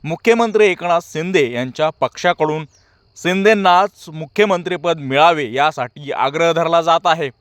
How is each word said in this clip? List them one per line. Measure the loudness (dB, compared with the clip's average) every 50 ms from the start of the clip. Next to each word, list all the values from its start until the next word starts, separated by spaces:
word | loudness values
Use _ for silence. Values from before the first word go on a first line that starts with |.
| -6
मुख्यमंत्री | -8 -8 -2 _ 2 2 2 2 0 2 2 2
एकनाथ | 2 2 -2 -2 -2 -2 -2 -2
शिंदे | -4 -10 -8 -6 -2 0 0 0 0 -2
यांच्या | -6 -8 -8 -4 -4 -4 -4 -2 _
पक्षाकडून | -6 -6 _ -2 -2 -2 0 _ -2 -2 -2 -6 -8 -12 _ _ _ _ _ _ _ _ _ -6 -4
शिंदेंनाच | -2 -2 2 2 2 2 4 4 4 4 4 2 0 _ _ -20 -18
मुख्यमंत्रीपद | -14 -14 -14 -10 _ 0 2 2 2 -2 -2 -6 -8 -4 -2 -4 -4 -4
मिळावे | -4 -2 2 4 4 4 4 2 -2 -4 -2
यासाठी | 0 0 0 0 -4 -10 -10 _ -16 -12 -10 -4
आग्रह | -2 -2 -2 0 0 0 0 0
धरला | 0 0 2 0 0 2
जात | 2 0 2 _
आहे. | 0 0 0 -2 -8 -8 _